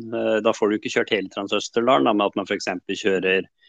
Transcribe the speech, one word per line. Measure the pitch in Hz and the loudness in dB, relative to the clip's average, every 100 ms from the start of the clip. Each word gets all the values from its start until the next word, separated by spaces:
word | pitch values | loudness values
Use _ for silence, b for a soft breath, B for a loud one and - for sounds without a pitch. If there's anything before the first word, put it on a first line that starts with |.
| 113 | -4
Eh, | 117 113 110 | -4 0 2
da | 110 | 2
får | 104 107 | 2 2
du | 107 | 0
ikke | - | 0
kjørt | - 110 | -2 0
hele | 107 95 | -2 -2
Trans | - 98 | -8 -4
Østerdalen, | 104 - 120 120 139 131 | -4 -2 0 2 4 4
da, | |
med | 104 101 | 2 2
at | 107 | 0
man | 95 | -4
for | 101 | -4
eksempel | - 90 - 95 | -4 -8 -6 -4
kjører | 104 92 92 95 - _ | 0 0 2 0 -2 _